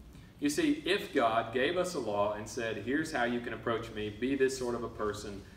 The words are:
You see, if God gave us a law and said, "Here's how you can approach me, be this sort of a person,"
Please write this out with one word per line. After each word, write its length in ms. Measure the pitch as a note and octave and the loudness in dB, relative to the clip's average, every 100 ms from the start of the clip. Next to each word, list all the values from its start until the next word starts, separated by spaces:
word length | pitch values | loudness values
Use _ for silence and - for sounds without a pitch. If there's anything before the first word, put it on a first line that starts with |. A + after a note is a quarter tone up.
| - - - - | -18 -18 -18 -2
You 100 | C#3+ | 0
see, 320 | D#3+ D#3 D3 E3 | 2 2 2 2
if 260 | G3+ - | 0 2
God 400 | C#3+ A2+ A2+ A2+ | 2 4 4 2
gave 240 | B2 C#3 F3+ | 2 2 2
us 160 | - | 0
a 60 | C#3+ | -2
law 340 | A2 G2+ G#2 | 0 2 2
and 160 | G#2+ A2+ | 0 -6
said, 280 | B2+ A2+ G#2+ | -4 -4 -2
"Here's 340 | A2+ D3 D#3+ | 0 0 0
how 140 | C3+ A#2+ | 0 0
you 160 | A#2+ | 0
can 120 | A#2 | -2
approach 380 | A2 A#2+ A2 A2+ | -4 0 0 -2
me, 180 | G#2+ G#2 | -4 -4
be 260 | G2+ B2+ C3+ | -2 0 4
this 220 | C3 C3 | 4 2
sort 160 | B2 | -2
of 100 | A#2+ | -2
a 60 | A2+ | -4
person," 540 | - G#2+ G2+ G#2+ G2 - | -2 -2 -2 -6 -10 -12